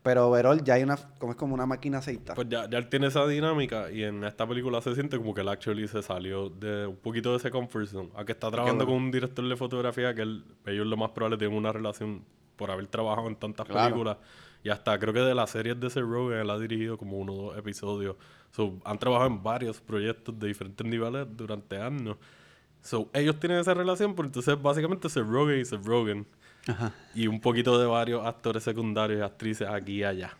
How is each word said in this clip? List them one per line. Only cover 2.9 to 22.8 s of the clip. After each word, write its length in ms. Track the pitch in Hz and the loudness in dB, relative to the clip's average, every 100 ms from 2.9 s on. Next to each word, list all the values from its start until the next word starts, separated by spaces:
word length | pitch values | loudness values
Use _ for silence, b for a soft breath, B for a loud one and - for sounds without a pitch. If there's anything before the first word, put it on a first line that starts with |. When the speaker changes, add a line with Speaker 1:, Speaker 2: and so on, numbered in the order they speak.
| 135 139 | 2 2
Speaker 2:
esa 180 | 139 147 | 4 2
dinámica 640 | 147 156 156 127 110 90 | 2 2 2 0 -2 -4
y 140 | 107 | -4
en 220 | 107 104 104 | -4 -4 -6
esta 200 | - 113 | -4 -2
película 360 | 123 123 120 | 0 0 0
se 120 | 123 123 | 0 -2
siente 200 | 143 131 | -2 -2
como 160 | 110 | -2
que 60 | 101 | -2
el 80 | 98 | -2
actually 400 | 101 - 104 107 | -2 -2 -2 -2
se 140 | 107 | -4
salió 480 | 98 90 95 98 98 | -4 -6 -4 -4 -6
de 360 | 87 107 104 101 | -6 -6 -4 -4
un 100 | 95 | -6
poquito 340 | 113 113 117 | -4 -2 0
de 60 | 123 | 0
ese 120 | 123 | 0
comfort 380 | 127 120 110 101 | -4 -4 -6 -6
zone. 220 | 98 90 95 | -8 -10 -10
A 80 | 104 | -8
que 80 | |
está 140 | 113 113 | -6 -4
Speaker 1:
Qué 40 | |
Speaker 2:
trabajando 320 | 113 123 120 | 0 2 2
Speaker 1:
bueno. 140 | 131 127 | 2 2
Speaker 2:
con 80 | 131 | 0
un 60 | |
director 360 | 127 127 131 127 | 0 -2 -4 -4
de 80 | 123 | -4
fotografía 580 | 127 127 123 120 123 | -4 -2 -2 0 -2
que 100 | 113 | 0
él, 200 | 110 107 - - - | -4 -6 -12 -14 -4
ellos 200 | 101 107 | -2 0
lo 100 | 110 | 0
más 140 | 110 | 0
probable 260 | - 113 110 | 0 -2 0
tienen 200 | 104 107 | 0 0
una 140 | 110 | -2
relación 540 | 110 107 104 107 98 - _ _ - | -2 -6 -4 -8 -8 -14 _ _ -10
por 120 | 98 | -6
haber 180 | 95 98 | -6 -4
trabajado 420 | 113 110 107 117 | -2 0 0 -2
en 80 | 107 | -6
tantas 280 | 107 107 107 | -8 -8 -2
Speaker 1:
Claro. 200 | 101 120 | 2 4
Speaker 2:
películas. 260 | 120 110 101 B B B B | 2 -2 -4 B B B B
Y 80 | 104 | -4
hasta 280 | 104 - 101 | 0 2 2
creo 140 | 107 | 2
que 80 | 113 | 4
de 140 | 127 127 | 4 4
las 140 | 110 | 0
series 280 | 113 113 120 | 0 -4 -4
de 100 | 123 | -4
Seth 140 | 135 | -2
Rogen 340 | 120 120 123 113 | -2 -2 0 0
él 120 | 104 | -2
ha 100 | 107 | -2
dirigido 380 | 110 113 113 110 | -2 -2 -2 -4
como 200 | 101 98 | -6 -6
uno 140 | 98 | -6
o 100 | 98 101 | -6 -8
dos 60 | 101 | -8
episodios. 600 | 104 101 101 104 98 95 b b b | -10 -6 -4 -4 -4 -6 b b b
So, 300 | - 107 92 | -2 -2 -2
han 160 | - 104 | -8 -2
trabajado 300 | 123 120 131 | 2 4 4
en 120 | 110 | 2
varios 380 | 104 120 120 107 | -2 -2 -4 -6
proyectos 580 | - 107 107 113 - 110 | -4 -2 -2 -4 -8 -6
de 100 | 104 | -4
diferentes 380 | 101 95 95 117 | -4 -10 -8 -4
niveles 420 | 117 113 131 135 | -2 -2 -4 -8
durante 460 | 110 110 104 101 98 | -10 -8 -10 -8 -8
años. 400 | 117 143 110 104 b b b b b _ | -6 -4 -6 -8 b b b b b _